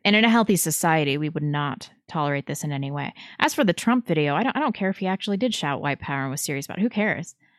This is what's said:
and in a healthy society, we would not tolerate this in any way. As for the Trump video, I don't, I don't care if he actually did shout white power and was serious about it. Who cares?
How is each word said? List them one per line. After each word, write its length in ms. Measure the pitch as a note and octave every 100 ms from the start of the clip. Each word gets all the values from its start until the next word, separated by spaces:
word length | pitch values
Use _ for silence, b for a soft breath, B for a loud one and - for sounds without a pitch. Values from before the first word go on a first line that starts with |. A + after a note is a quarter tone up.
and 100 | - G#3
in 80 |
a 60 | A3+
healthy 260 | A#3 A3 F#3
society, 640 | - D#3 E3+ D#3+ C#3+ C#3
we 100 | D3+
would 140 | D#3+
not 480 | D3 D3 C#3+ - - _ -
tolerate 380 | E3 D3 C#3+ C#3
this 180 | C#3+
in 80 | D#3
any 180 | C#3 C#3
way. 220 | C#3+ C#3 - B B
As 120 | D4+
for 120 | -
the 80 | A3+
Trump 340 | E3+ - B3 -
video, 280 | D#3+ D3
I 80 | C#3+
don't, 140 | F3 A#3+
I 40 |
don't 140 | C#4+
care 140 | G#3+ F#3+
if 80 | G3
he 80 | F#3+
actually 300 | F#3+ - G3+
did 160 | B3
shout 280 | - D3+ C#3
white 160 | D3 C#3
power 220 | - C#3
and 80 | C3+
was 100 | C#3
serious 240 | - C#3 -
about 120 | -
it. 40 |
Who 60 | A3+
cares? 460 | G#3+ G#3 - E3+ - _